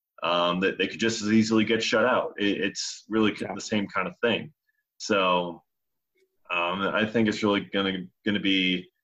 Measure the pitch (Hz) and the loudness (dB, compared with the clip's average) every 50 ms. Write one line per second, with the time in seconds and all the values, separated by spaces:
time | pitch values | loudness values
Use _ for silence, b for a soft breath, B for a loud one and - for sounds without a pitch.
0 | _ _ _ - - 82 87 87 87 87 87 92 95 92 - - 92 - - - | _ _ _ -6 -2 0 2 2 2 2 2 2 0 0 0 0 -2 -4 -2 0
1 | 117 113 110 - 104 104 110 110 107 110 113 110 104 110 117 110 110 - - 110 | 0 0 0 0 0 2 4 4 4 4 4 2 2 2 0 0 0 0 2 2
2 | - 127 120 92 - - - - 104 101 95 - 95 98 92 - - - - - | 2 2 2 0 0 -4 -4 -2 -2 0 0 0 -2 -4 -4 -6 -8 -10 -10 -14
3 | - - 107 113 107 104 - - - 101 95 98 - - 110 104 101 98 - 98 | -12 -4 0 2 2 2 2 -2 -6 -8 -8 -8 -6 -4 -2 -2 -2 -2 -4 -4
4 | 92 90 92 - - 117 104 90 78 78 - _ _ _ _ _ _ _ _ _ | -4 -4 -4 -2 0 0 0 0 -4 -8 -14 _ _ _ _ _ _ _ _ _
5 | - - 107 98 95 92 90 90 87 87 82 80 - _ _ _ _ _ _ _ | -4 0 0 2 4 4 2 2 0 -2 -6 -12 -16 _ _ _ _ _ _ _
6 | _ _ _ _ _ _ _ _ _ - 90 87 85 87 90 98 98 90 71 104 | _ _ _ _ _ _ _ _ _ -6 -4 -2 -2 -2 -2 -2 -2 -2 0 0
7 | 110 110 - 117 113 107 104 - 110 104 101 101 92 - - 98 98 98 95 92 | 0 0 2 2 2 2 0 0 0 2 2 0 -2 -2 -2 -2 -2 -2 -2 -4
8 | 90 - - _ _ 113 101 98 92 98 98 95 92 92 90 90 90 - _ _ | -8 -10 -16 _ _ -2 -2 0 0 0 2 2 2 2 0 0 -4 -8 _ _